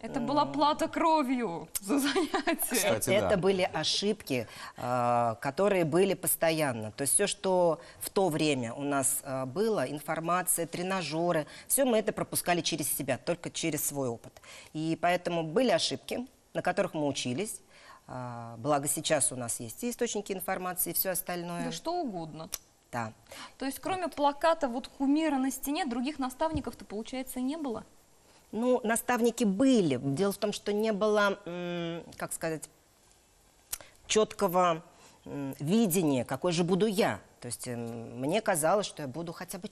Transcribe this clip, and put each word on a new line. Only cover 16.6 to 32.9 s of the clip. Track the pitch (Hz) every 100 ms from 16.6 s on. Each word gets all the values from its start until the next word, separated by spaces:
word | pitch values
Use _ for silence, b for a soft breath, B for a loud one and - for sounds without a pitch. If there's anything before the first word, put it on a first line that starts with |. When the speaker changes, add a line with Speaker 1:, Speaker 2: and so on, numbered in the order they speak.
Speaker 2:
которых | - - 185
мы | 160 147
учились. | 135 127 123 220 - B B B B -
А, | 127 123 117 117 117
благо | 135 143 147
сейчас | 165 - 160 -
у | 127
нас | 117 -
есть | 113 - 240
и |
источники | 240 233 214 202
информации, | 190 185 185 185 180 175
и |
всё | 165 190
остальное. | 180 - 175 170 170
Speaker 1:
Да | 170
что | - 320 359
угодно. | 285 185 160 156 170 - - _ _
Speaker 2:
Да. | 120 110 - - B B -
Speaker 1:
То | 269
есть | -
кроме | 311 370 330
плаката | 277 285 285 330 330 269
вот | 240 -
«Кумира | - 277 302 320 277
на | 262
стене», | - 277 311 330
других | 226 254 302
наставников-то, | 254 - 320 311 269 - 202
получается, | 202 226 262 262 254
не | 254 330
было? | 277 214 - - _ _ b b _
Speaker 2:
Ну, | 208 247 247 214
наставники | 226 - 240 233 -
были. | 214 190 269 247 165 127
Дело | 135 139 202
в | 190
том, | 214
что | - -
не | 208 220
было, | 202 214 208 202 196 170
м, | 175 175 175 170 170 - -
как | 170
сказать, | - 165 156 - _ _